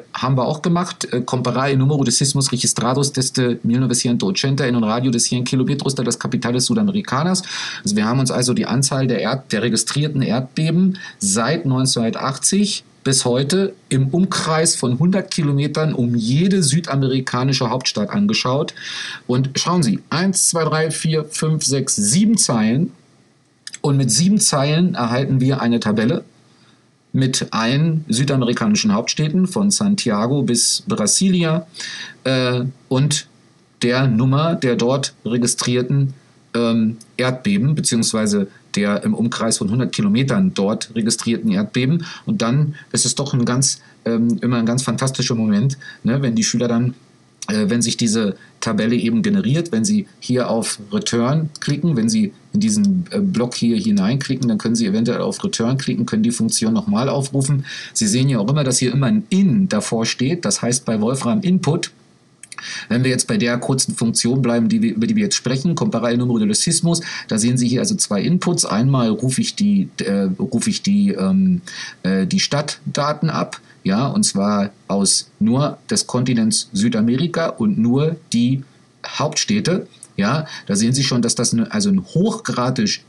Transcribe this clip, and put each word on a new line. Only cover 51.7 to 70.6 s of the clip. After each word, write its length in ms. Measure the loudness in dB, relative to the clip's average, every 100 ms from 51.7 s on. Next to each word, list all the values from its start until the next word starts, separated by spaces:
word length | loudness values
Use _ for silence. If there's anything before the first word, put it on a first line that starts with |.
| -2 0 0
wenn 120 | 2
Sie 240 | 2 0 -4 -6
in 60 | 0
diesen, 460 | 2 2 2 2 -2
äh, 100 | -2
Block 340 | 0 0 -2
hier 220 | 0 0 2
hineinklicken, 720 | 2 2 2 0 -2 -2 0
dann 100 | 0
können 160 | 0
Sie 120 | 0 2
eventuell 340 | 0 0 0
auf 240 | -4 -4
Return 340 | -4 -2 0 0
klicken, 260 | 0 -2
können 200 | 0 2
die 80 | 2
Funktion 400 | 2 0 0 0
nochmal 360 | 0 2 0 0
aufrufen. 560 | 0 0 0 0 0 -2 -10 -8
Sie 140 | -2 0
sehen 200 | 2 2
ja 120 | 2
auch 100 | 2
immer, 140 | 0
dass 140 | 0 0
hier 140 | 0
immer 140 | 2 2
ein 160 | 2 2
In 400 | 2 4 4 2
davor 360 | 0 -2 -2
steht, 400 | -2 -2 -2 -2
das 180 | -2 -2
heißt 220 | -2 -2
bei 160 | -2 -2
Wolfram 420 | 0 -2 0 0
Input, 500 | 2 2 2 -2 -4 -12 _ _ _ _ -20 -16 -12 -10 -2
wenn 160 | 0
wir 80 | 2
jetzt 160 | 0 0
bei 80 | 0
der 200 | 0 0
kurzen 360 | -2 -2 -2
Funktion 480 | -2 -2 0 0 2
bleiben, 260 | 2 2 2
die 140 | 2
wir, 140 | 0 0
über 100 | 0
die 80 |
wir 80 | 2
jetzt 140 | 0 -2
sprechen, 400 | -2 -2 0 0
comparar 340 | 0 0 0
el 80 | 0
número 220 | 2 2
de 80 | 2
los 120 | 0
sismos, 400 | 0 2 2 0 -2 -10 -4
da 100 | 0
sehen 180 | 2 2
Sie 120 | 2
hier 100 | 0
also 160 | 0
zwei 260 | -2 -2 0
Inputs. 440 | 2 0 0 0
Einmal 460 | 0 0 2 2 2
rufe 300 | 0 -2 -2
ich 140 | -2
die, 340 | 0 2 2 0 -4
äh, 300 | -2 0 0 -2
rufe 280 | -2 0